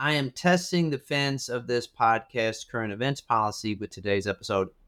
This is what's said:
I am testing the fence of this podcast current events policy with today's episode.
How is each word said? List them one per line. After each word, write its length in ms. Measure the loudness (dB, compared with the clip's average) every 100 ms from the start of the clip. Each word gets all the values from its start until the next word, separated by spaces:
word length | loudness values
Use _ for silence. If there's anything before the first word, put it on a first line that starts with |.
I 140 | 0
am 180 | 0 -2
testing 580 | 0 2 2 2 0 2
the 80 | 0
fence 500 | -2 0 0 -2 -4
of 180 | -6 0
this 180 | -2 -2
podcast 800 | 0 2 2 0 -2 0 -2 -6
current 240 | -4 -4
events 280 | -2 -2 -2
policy 560 | 0 0 0 -2 -4 -4
with 140 | -6
today's 360 | -6 0 0 0
episode. 440 | -4 -2 0 0 -4